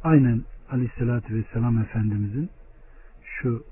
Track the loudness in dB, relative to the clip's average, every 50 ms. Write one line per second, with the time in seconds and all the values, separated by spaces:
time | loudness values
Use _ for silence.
0 | 4 6 6 8 8 6 4 0 -2 -6 -16 -18 -12 -6 -2 -2 -2 -2 -2 -2
1 | -2 0 0 -2 -4 -4 -4 -4 -4 -4 -2 -2 0 2 2 2 0 0 -2 -2
2 | -2 0 0 -2 -4 -4 -4 -6 -6 -6 -8 -16 -20 -20 -20 -20 -20 -20 -20 -20
3 | -20 -20 -20 -20 -18 -14 -12 -6 -2 -2 -2 -2 -6 -12